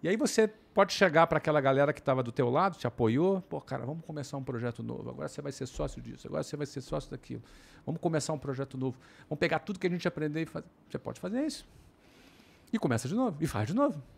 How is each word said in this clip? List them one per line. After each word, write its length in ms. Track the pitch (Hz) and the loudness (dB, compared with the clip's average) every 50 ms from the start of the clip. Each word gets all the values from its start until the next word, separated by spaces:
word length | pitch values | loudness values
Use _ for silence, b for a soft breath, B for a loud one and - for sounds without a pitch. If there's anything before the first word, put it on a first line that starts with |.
| - | 0
E 60 | 156 | 0
aí 100 | 190 220 | 0 2
você 280 | 294 220 - - 220 | 2 2 4 4 4
pode 460 | 208 - - - _ _ - 196 196 - | 4 2 -6 -20 _ _ 4 4 4 6
chegar 340 | - 202 185 143 160 165 | 4 4 6 8 8 6
pra 120 | 165 165 156 | 8 6 2
aquela 240 | - - 151 151 135 | 2 4 2 4 6
galera 280 | 139 135 135 143 143 147 | 6 6 6 6 4 2
que 80 | - - | 0 0
tava 200 | - 131 131 123 | 0 2 2 0
do 80 | 117 | -2
teu 200 | 117 - 131 120 | 0 0 2 2
lado, 260 | 123 147 180 196 165 | 4 2 2 2 0
te 100 | - - | 0 -4
apoiou, 540 | 123 - - 120 110 113 135 165 190 196 190 | -4 0 2 2 4 4 4 4 4 2 0
"Pô, 180 | 180 - - 147 | -2 -6 -8 -8
cara, 280 | - - 131 131 123 | -6 -6 -6 -6 -6
vamos 180 | 123 151 165 160 | -6 -8 -8 -10
começar 320 | - 156 147 139 - - | -10 -10 -10 -10 -8 -8
um 80 | 139 135 | -8 -6
projeto 380 | 135 127 117 117 120 117 - 117 | -4 -4 -4 -4 -4 -4 -6 -8
novo. 260 | 113 117 - - 117 | -8 -6 -6 -8 -10
Agora 180 | 123 135 151 156 | -8 -8 -8 -8
você 120 | - - | -8 -8
vai 100 | 143 143 | -8 -8
ser 140 | 135 - 131 | -6 -6 -8
sócio 380 | 127 - - 151 139 - - 123 | -10 -4 -4 -4 -4 -4 -8 -12
disso, 240 | 120 123 - - | -12 -14 -14 -12
agora 160 | - 147 151 147 | -6 -4 -4 -4
você 140 | - - 143 | -4 -6 -6
vai 80 | 147 | -6
ser 160 | 143 - 143 131 | -6 -6 -10 -8
sócio 280 | - 147 147 139 - | -6 -6 -6 -6 -8
daquilo. 320 | - 127 - - 131 113 110 B B B B B B B B | -12 -14 -12 -10 -12 -12 -12 B B B B B B B B
Vamos 160 | - 156 165 - | -8 -8 -2 -2
começar 320 | 170 165 156 - - 160 | 0 0 0 -2 -2 -6
um 40 | 139 | -6
projeto 380 | - 139 135 127 139 131 - | -4 -8 -6 -6 -6 -8 -6
novo. 220 | 131 127 131 127 - B B B B B B | -4 -4 -4 -4 -6 B B B B B B
Vamos 80 | 156 147 | -4 0
pegar 200 | - 165 165 156 | 0 0 0 0
tudo 180 | - - 202 185 | -2 -4 -8 -2
que 80 | - | -2
a 40 | 185 | -2
gente 160 | 175 175 - | -2 0 -2
aprendeu 360 | 180 175 - 151 151 147 160 160 | -2 -2 -2 -4 -2 -2 -4 -6
e 40 | |
fazer." 200 | 156 - 165 - - _ _ _ - | -6 -8 -14 -14 -14 _ _ _ -12
Você 80 | - - | -12 -10
pode 200 | - 117 117 - | -8 -8 -10 -8
fazer 220 | - - 208 247 294 | -8 -4 -2 -2 -2
isso. 200 | 320 - - - - - - - - _ _ B B B B B B B B B B B B B B | -2 -4 -8 -14 -18 -20 -20 -20 -20 _ _ B B B B B B B B B B B B B B
E 80 | - 220 | -4 0
começa 300 | - 160 120 110 - 127 | 2 2 2 2 0 -2
de 60 | 170 | -2
novo, 240 | 233 262 - 147 143 | 0 0 0 0 -2
e 60 | 160 | -4
faz 200 | 135 - - 107 | -2 0 -2 -2
de 60 | 107 170 | 0 2
novo. 280 | 240 285 285 - 151 131 - - | 2 2 2 2 -2 -10 -14 -20